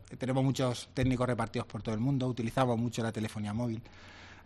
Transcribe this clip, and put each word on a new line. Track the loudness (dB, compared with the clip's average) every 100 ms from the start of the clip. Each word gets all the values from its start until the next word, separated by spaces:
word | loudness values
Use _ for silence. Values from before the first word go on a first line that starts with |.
| -16 -6
tenemos | 0 4
muchos | 4 4 2 0 -4
técnicos | 0 2 4 2
repartidos | 0 0 -2 -4
por | -6
todo | -2
el | 0
mundo, | 2 2 2
utilizamos | 0 0 2 4 4
mucho | 0 0
la | -2
telefonía | 0 -2 -2 -2
móvil. | -2 -2 -4 -8 -18 -20 -18 -20 -12